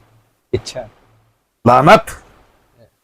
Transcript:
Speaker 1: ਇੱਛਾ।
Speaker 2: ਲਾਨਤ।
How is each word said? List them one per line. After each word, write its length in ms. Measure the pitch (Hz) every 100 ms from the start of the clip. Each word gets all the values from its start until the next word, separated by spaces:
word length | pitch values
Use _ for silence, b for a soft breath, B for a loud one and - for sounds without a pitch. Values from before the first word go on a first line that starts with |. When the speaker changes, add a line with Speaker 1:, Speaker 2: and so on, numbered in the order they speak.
| _ _ _ _ _
Speaker 1:
ਇੱਛਾ। 340 | - - 127 110 _ _ _ _ _ _ _ 120
Speaker 2:
ਲਾਨਤ। 340 | 127 151 214 - - _ _ _ _ _ _ 113 _